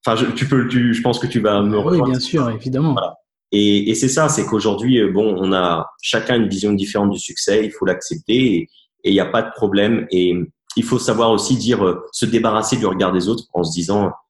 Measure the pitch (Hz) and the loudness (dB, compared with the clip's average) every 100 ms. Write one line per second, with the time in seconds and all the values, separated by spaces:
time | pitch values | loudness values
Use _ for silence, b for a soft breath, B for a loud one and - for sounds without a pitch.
0 | - 110 117 - 127 135 120 127 120 117 | -2 0 -2 -2 0 0 0 0 2 0
1 | 123 117 120 120 104 101 104 104 101 175 | -2 -2 -2 0 2 2 2 0 0 0
2 | 127 127 - 165 123 110 123 131 156 127 | 0 -2 -2 -2 -2 -4 -4 -2 0 0
3 | 90 - _ _ _ 101 147 208 104 110 | -4 -10 _ _ _ 2 4 2 2 0
4 | 131 147 151 147 95 110 104 101 120 123 | 0 2 2 0 -2 0 0 0 2 2
5 | 101 95 107 92 95 95 90 82 - _ | 2 2 0 0 0 2 2 0 -4 _
6 | - 113 110 120 104 95 104 101 98 104 | -4 -4 0 0 2 0 0 0 -2 0
7 | 101 92 - 87 - 104 107 - 92 90 | 0 -2 -8 -6 0 0 0 -4 -2 -2
8 | - 80 - 117 131 90 - b b _ | -4 -10 -2 2 2 0 -2 b b _
9 | - 98 87 117 113 - 104 98 104 113 | 0 2 2 -2 -2 -2 0 2 2 0
10 | - 92 90 90 87 _ _ - - 123 | 0 0 2 0 -4 _ _ -4 0 0
11 | - 110 113 107 - 127 104 113 95 87 | 0 2 4 2 2 -2 0 2 0 -2
12 | - - 117 113 113 107 107 127 107 92 | -8 -6 0 2 2 0 -2 -2 -2 0
13 | 95 92 90 120 - 87 85 85 85 101 | 0 0 -2 -4 -4 -4 -4 -4 -2 0
14 | 95 - _ | 0 -4 _